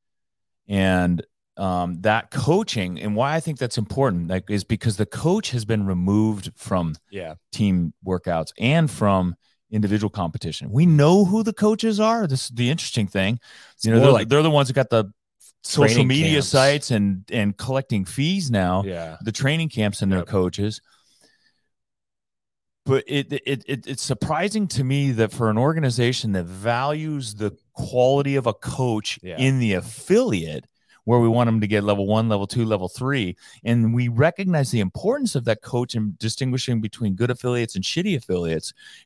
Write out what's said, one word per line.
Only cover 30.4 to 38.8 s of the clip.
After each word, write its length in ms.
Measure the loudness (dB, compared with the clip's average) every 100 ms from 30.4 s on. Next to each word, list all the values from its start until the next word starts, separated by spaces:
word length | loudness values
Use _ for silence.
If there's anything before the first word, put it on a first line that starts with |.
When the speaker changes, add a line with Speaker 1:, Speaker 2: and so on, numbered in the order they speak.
| -4 -8 -12 _ _ _
Speaker 1:
where 140 | 2 4
we 100 | 4
want 200 | 4 2
them 120 | 2
to 60 | 2
get 180 | 0
level 220 | 2 0 2
one, 220 | 2 2
level 180 | 0 -2
two, 180 | -2
level 240 | 0 0 -4
three, 480 | -6 -4 -2 -4 -6 -14 -10
and 300 | -2 2 2
we 140 | 2 0
recognize 600 | 2 0 0 -2 0 0
the 100 | 0
importance 540 | -2 -2 -2 0 0
of 100 | -2
that 160 | -2 -2
coach 320 | -2 -4 -2
in 200 | -2 -4 -4
distinguishing 640 | -6 -4 -2 -2 -2 -2
between 340 | -4 -4 -4 -2
good 140 | -2
affiliates 440 | -2 -2 -2 -2
and 100 | -6
shitty 320 | -6 -4 -2 -2
affiliates 560 | -2 -4 -2 -4 -6 -16